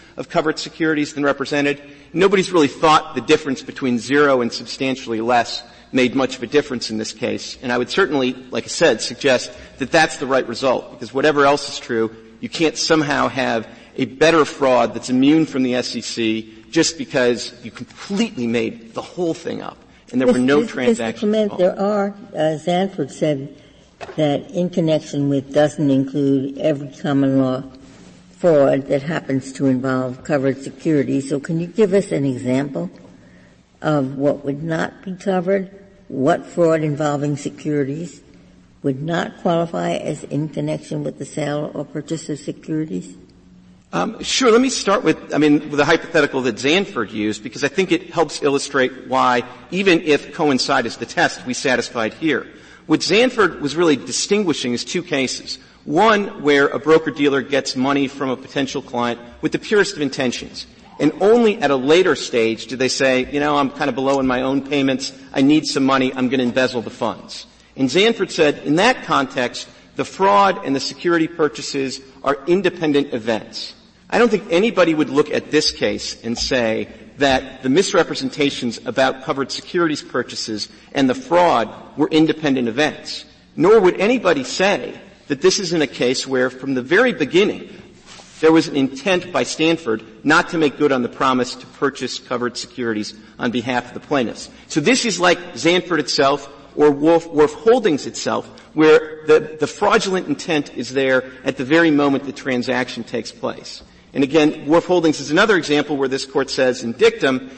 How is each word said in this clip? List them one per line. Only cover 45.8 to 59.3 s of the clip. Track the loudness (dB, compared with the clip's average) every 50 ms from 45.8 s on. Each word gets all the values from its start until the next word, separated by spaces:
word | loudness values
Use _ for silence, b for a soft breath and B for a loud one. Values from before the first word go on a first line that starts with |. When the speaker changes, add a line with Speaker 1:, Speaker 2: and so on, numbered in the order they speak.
| 2
Speaker 1:
hypothetical | 2 2 0 0 0 0 2 2 2 0 -2
that | -2 -2 -2
Zanford | -2 0 0 2 0 0 -2 -4 -6 -6 -6
used, | -4 -4 -2 -2 -2 -4
because | -10 -12 -8 -4 -4
I | -2
think | 0 -2 0 0
it | 0 -2 -2 -4
helps | -2 -2 0 0 -2 -2
illustrate | 0 0 0 0 -2 -2 0 0 0 0 -2 -8 -8 -2
why, | 0 2 2 4 2 0 -2 B B B B B
even | -4 0 4 4 4 4
if | 4 2 0 0 0 -8
coincide | -4 -2 0 2 2 0 0 0 0 0 0
is | -4 -6
the | -8 -12
test, | -6 0 0 0 0 -2 -6 -8
we | -8 -8
satisfied | -4 0 0 0 0 -2 -4 -4 -4 -4 -4 -4
here. | -2 -2 -2 -2 -2 -4 -8 B B B B B B B
What | 0 0 0
Zanford | 2 2 2 4 4 2 2 2 2 2 0 -4
was | -6 -4 0
really | 2 4 4 2
distinguishing | 2 0 -6 -6 -6 0 0 0 0 2 0 -2 -2 -2 -4 -4
is | -4 -6
two | -6 -6 -6
cases. | -4 -2 -2 -2 -2 -2 -4 -8 -10 -12 -14 B B B B B B
One | -2 2 4 4 4 4 2 0 -4 -8 -2
where | 0 2 4 4 4 2
a | 0 -2
broker-dealer | 2 4 4 4 4 0 -2 2 2 2 2 0
gets | -2 0 -2 -2 -2 -2 -4
money | -2 0 0 2 0 0
from | -2 -4 -6 -4 -4
a | -4
potential | -6 -8 -6 -4 -4 -4 -2 -4 -8
client | -8 -6 -4 -2 -2 -2 -2 -6 B B